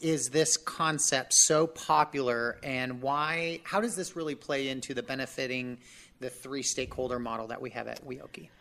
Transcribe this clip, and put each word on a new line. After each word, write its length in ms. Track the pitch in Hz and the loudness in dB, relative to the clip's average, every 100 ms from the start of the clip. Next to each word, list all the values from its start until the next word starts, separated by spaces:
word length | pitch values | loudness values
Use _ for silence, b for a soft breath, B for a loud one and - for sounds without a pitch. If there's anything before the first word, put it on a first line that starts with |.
is 280 | 160 156 123 | 0 0 2
this 280 | 147 156 - | 2 4 2
concept 760 | - - 160 151 - 135 127 | -2 0 0 2 2 2 4
so 340 | - - 156 165 | 6 8 8 4
popular, 880 | - - 151 147 143 127 117 120 - | 2 4 6 6 2 0 2 0 -4
and 380 | 143 131 127 123 | -4 -4 -4 -4
why, 600 | 135 143 151 165 165 165 | -2 0 0 0 -2 -4
how 160 | - 196 | -2 0
does 160 | 233 185 | 0 -2
this 200 | 180 170 | -6 -4
really 200 | 156 143 | -4 -4
play 320 | - 139 135 | -2 -2 0
into 240 | 131 120 | -4 -6
the 100 | 123 | -6
benefiting 760 | 117 135 127 - 131 127 123 123 B B B B | -4 -4 -6 -4 -4 -4 -6 -10 B B B B
the 100 | 127 | -10
three 340 | - 135 139 | -10 -8 -6
stakeholder 560 | 123 - 131 - 127 123 | -2 -2 -4 -4 -4 -2
model 280 | 117 113 113 | -4 -4 -6
that 140 | 123 | -8
we 80 | 131 | -8
have 160 | 120 113 | -8 -8
at 180 | 113 - | -8 -10
Weoki? 440 | 127 - - 160 _ | -12 -12 -16 -18 _